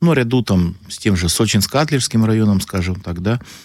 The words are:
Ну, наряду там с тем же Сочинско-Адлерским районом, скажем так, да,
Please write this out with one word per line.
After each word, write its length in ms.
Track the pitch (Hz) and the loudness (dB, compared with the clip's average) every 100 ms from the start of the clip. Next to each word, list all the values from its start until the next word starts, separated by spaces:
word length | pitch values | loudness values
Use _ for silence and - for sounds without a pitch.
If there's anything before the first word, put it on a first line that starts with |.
Ну, 80 | 170 | 2
наряду 320 | 143 117 127 | 2 2 0
там 340 | 113 92 85 - - | 2 2 0 -4 -14
с 80 | - | -4
тем 180 | 107 90 | 0 0
же 120 | 85 | 0
Сочинско-Адлерским 1000 | - 110 104 - 135 151 139 - 113 110 | 0 0 0 0 0 0 -2 0 0 2
районом, 360 | 110 107 98 | 2 2 2
скажем 380 | - 95 90 90 | 0 -4 -4 -4
так, 220 | 87 85 | -8 -4
да, 180 | 98 117 - - | -2 -2 -6 -20